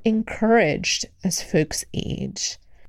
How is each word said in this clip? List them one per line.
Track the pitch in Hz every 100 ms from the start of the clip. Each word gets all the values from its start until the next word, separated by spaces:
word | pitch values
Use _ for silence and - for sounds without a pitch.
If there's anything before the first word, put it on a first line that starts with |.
| 226
encouraged | 220 226 - 220 233 165 160 180 - - _ 190
as | -
folks | - 160 151 - -
age. | - - - - - - - - -